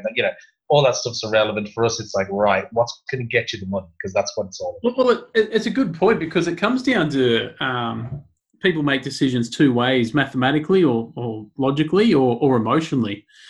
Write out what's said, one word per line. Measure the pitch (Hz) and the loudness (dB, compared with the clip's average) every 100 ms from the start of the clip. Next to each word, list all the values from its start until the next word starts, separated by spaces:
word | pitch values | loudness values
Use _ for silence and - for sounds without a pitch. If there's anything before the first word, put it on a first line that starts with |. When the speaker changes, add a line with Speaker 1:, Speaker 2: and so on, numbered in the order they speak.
Speaker 1:
with, | 101 120 | -4 -2
you | |
know, | 101 - - _ _ | -4 -4 -16 _ _
all | 147 | 2
that | 135 120 | 4 0
stuff's | 123 117 | -6 -8
irrelevant. | 110 110 107 107 104 | -2 0 2 -2 -6
For | - 113 | -2 -2
us, | - | -2
it's | 104 | -6
like, | 98 98 | -4 -4
right, | 98 104 95 - | 0 2 0 -2
what's | 117 120 - - | -2 -2 -4 -10
gonna | 127 | -8
get | 117 120 117 | -2 -2 -2
you | 104 | -8
the | 95 | -6
money? | 98 90 _ | -6 -8 _
'Cause | 98 | -6
that's | 98 98 - | -2 -2 -4
what | 196 | -8
it's | - | -8
all | - - | -10 -4
about. | 233 247 | -4 0
Speaker 2:
Well, | 254 | 2
well, | 233 - | 0 0
it, | 226 | -2
it, | 214 | 0
it's | 220 220 | 0 -2
a | |
good | 202 233 160 | -2 -2 2
point | 190 226 | 2 2
because | 160 180 170 | 0 0 0
it | 170 | 0
comes | 208 254 | -2 0
down | 269 233 156 | 0 0 0
to, | 135 127 113 101 - | 2 2 2 0 -6
um, | 135 123 117 113 117 143 - _ _ _ | -4 -4 -4 -6 -8 -12 -14 _ _ _
people | 190 160 | -2 0
make | 147 135 | 0 -2
decisions | 135 - 135 123 117 | -4 -2 0 0 -2
two | - 147 | 2 4
ways, | 120 123 131 117 | 4 2 2 2
mathematically | 147 131 131 127 151 151 190 | 0 -2 0 2 0 2 4
or, | 160 117 117 - | 4 2 -2 -8
or | 120 107 107 - | -8 -8 -12 -2
logically | 131 143 156 180 226 | 0 2 2 4 4
or, | 156 127 117 | 4 4 2
or | 143 127 | 2 2
emotionally. | 107 143 160 135 110 101 _ _ | 2 0 0 -2 -2 -4 _ _